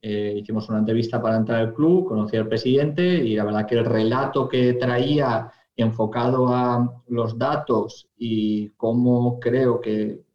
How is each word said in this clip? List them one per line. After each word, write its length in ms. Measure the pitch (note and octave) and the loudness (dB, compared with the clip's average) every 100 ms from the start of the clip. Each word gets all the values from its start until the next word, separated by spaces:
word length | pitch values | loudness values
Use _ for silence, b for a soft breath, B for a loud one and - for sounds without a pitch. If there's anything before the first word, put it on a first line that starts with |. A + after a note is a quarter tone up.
Eh, 340 | - G#2 G#2 G#3 | -4 -4 -2 -4
hicimos 300 | - A2 G#2+ | -4 -6 -4
una 120 | A2 | -2
entrevista 420 | A2 A2+ A#2 A#2 | 0 0 0 -2
para 160 | A2+ A2 | 0 0
entrar 240 | G#2+ A#2 | 0 0
al 120 | A2+ | -2
club, 360 | - D#3 F3+ F3+ | 0 4 4 2
conocí 260 | A2 G#2 A2 | -2 -2 -2
al 140 | A2 | -2
presidente 760 | A2+ B2+ C3+ D3+ D3 F3+ F3 | -2 2 2 2 0 0 2
y 140 | A#2+ G#2+ | 0 0
la 80 | G#2 | 0
verdad 200 | G#2+ G#2+ | -2 0
que 100 | A#2 | 0
el 100 | A#2 | 2
relato 640 | A#2 A2 B2+ C#3 C#3+ B2 | 0 0 0 -2 -2 -2
que 240 | B2+ B2 | 2 2
traía 760 | B2 B2 B2 C#3 D3 C3+ A2 A2+ B B - | 2 0 0 2 2 2 -2 -6 B B -2
enfocado 720 | A2+ A2+ A2 B2 A#2+ B2+ B2+ | -2 0 -2 0 0 2 2
a 520 | B2 B2 B2 B2 - - | 2 2 2 0 -4 -6
los 300 | A#2+ A2+ A2+ | -2 -2 -2
datos 720 | C3+ D3 - A2+ F#2+ - _ _ | -2 -2 0 -2 -2 -10 _ _
y 520 | A#2 A2 G#2+ G#2+ G#2 | -4 -2 0 -2 -4
cómo 680 | _ A2+ A#2+ B2 B2 A#2+ A#2+ | _ -2 2 4 4 2 0
creo 400 | A#2+ B2+ B2+ A#2 | 0 2 2 0
que 420 | A2 G#2+ G#2+ G#2+ _ | -2 -2 -2 -6 _